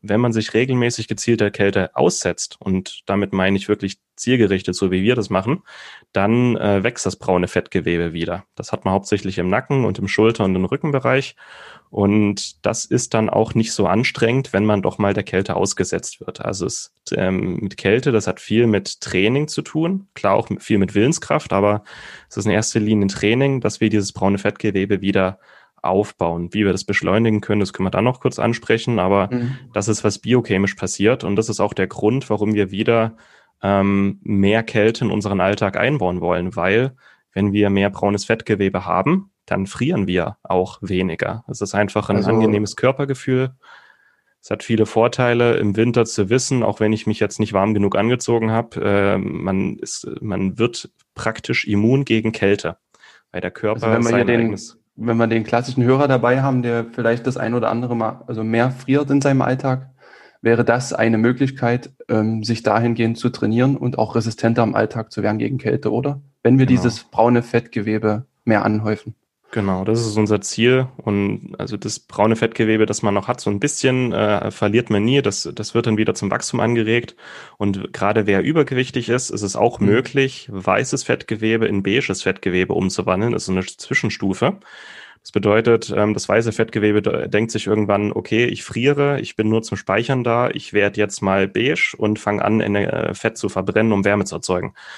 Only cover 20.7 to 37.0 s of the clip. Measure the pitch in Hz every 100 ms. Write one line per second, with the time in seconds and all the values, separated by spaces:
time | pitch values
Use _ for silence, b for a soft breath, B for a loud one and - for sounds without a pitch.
20.7 | 107 95 101 117 170 - 151 - 95 101
21.7 | 104 B B B B B - 104 101 110
22.7 | 117 107 110 98 98 104 120 139 135 113
23.7 | - 110 107 98 - 98 101 104 - 110
24.7 | 98 98 101 98 98 95 98 b b b
25.7 | b - 95 104 - 85 85 87 101 101
26.7 | 92 - 98 - 101 113 107 - 104 98
27.7 | - 95 95 113 127 - - 113 120 -
28.7 | 113 - 113 92 101 98 123 120 131 -
29.7 | 101 101 107 107 101 - 123 117 95 98
30.7 | - 92 - 101 - - 101 110 104 101
31.7 | - 95 - 104 127 - 104 104 104 95
32.7 | 95 110 117 113 113 b b b _ 98
33.7 | 98 98 98 98 98 - 101 98 110 113
34.7 | 113 107 113 117 98 101 98 95 101 101
35.7 | 95 120 147 92 90 87 87 90 - 87
36.7 | 107 131 131